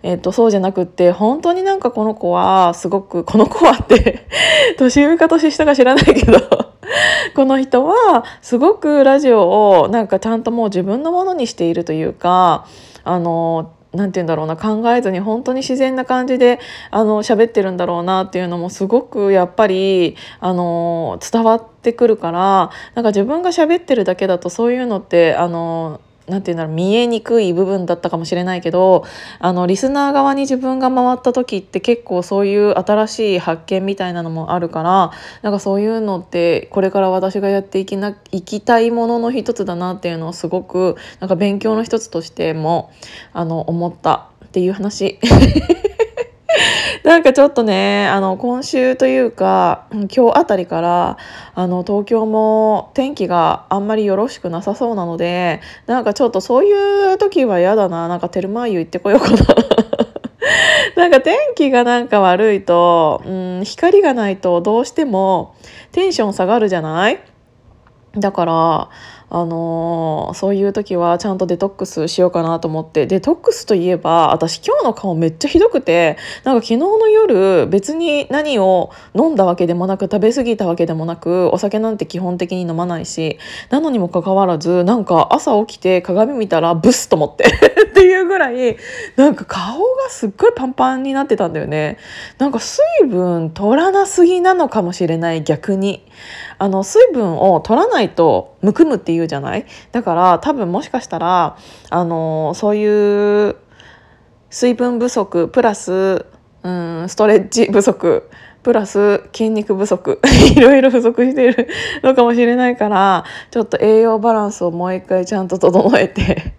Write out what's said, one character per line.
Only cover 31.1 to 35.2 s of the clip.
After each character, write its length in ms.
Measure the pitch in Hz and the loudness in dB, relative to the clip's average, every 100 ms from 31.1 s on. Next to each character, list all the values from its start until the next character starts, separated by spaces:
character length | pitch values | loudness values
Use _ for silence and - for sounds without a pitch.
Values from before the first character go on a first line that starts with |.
| 254 | 0
っ 40 | |
た 120 | 254 | -2
時 240 | 247 247 202 | -2 -4 -8
っ 60 | |
て 160 | 180 190 | -8 -6
結 240 | 190 233 | -2 -4
構 180 | - 180 | -2 -6
そ 200 | 175 196 | -4 -2
う 60 | 202 | 0
い 80 | 202 | 2
う 180 | 208 | 2
新 340 | 185 185 208 214 | 0 0 0 0
し 280 | - 220 180 | -2 -2 -2
い 20 | |
発 240 | 175 165 - | -2 -8 -4
見 200 | 190 190 | -4 -4
み 80 | 196 | -6
た 120 | 180 | -6
い 60 | |
な 80 | 175 | -6
の 80 | 165 | -8
も 240 | 160 160 | -8 -4
あ 60 | 175 | -4
る 100 | 170 | -4
か 140 | 165 | -4
ら、 280 | 165 190 165 - | 0 2 0 -4